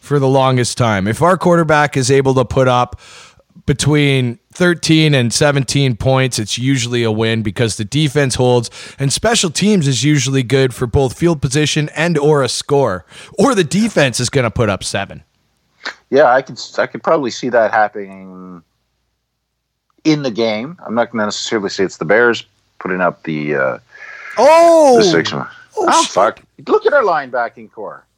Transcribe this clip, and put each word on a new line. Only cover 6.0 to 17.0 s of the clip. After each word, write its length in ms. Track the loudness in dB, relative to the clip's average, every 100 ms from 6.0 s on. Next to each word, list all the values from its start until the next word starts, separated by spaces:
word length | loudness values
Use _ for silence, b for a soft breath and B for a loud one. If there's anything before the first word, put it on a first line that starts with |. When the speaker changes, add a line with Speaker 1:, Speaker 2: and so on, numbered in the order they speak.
| 0 0 0 -4
Speaker 1:
it's 180 | -6 -4
usually 460 | -2 -2 -2 -2
a 80 | -2
win 320 | 0 0 0
because 340 | -4 -2 -2 -2
the 80 |
defense 520 | -4 -2 0 0 -2 0
holds, 340 | 2 2 0 B B B
and 140 | -4
special 380 | -2 0 0 -2
teams 360 | -2 0 2 0
is 160 | 0
usually 400 | 0 0 0 -2
good 300 | 0 2 0
for 140 | -2 -2
both 320 | 0 0 0
field 240 | -2 0
position 480 | -2 -2 -2 -2 -4
and 220 | -2 -2 2
or 260 | 2 2
a 60 | 0
score, 560 | -4 -2 0 0 -2 B B B 0
or 160 | 2
the 100 | 2
defense 540 | 0 0 0 2 0 0
is 120 | -2
gonna 200 | 0 -2
put 180 | 0 -2
up 120 | -2
seven. 420 | -4 -6 -8 -12 _ _ _ _ _ _ B B _
Speaker 2:
Yeah, 240 | 4 4
I 80 | 4
could, 180 | -2 -16 -10 -6
I 80 | -6
could 160 | -4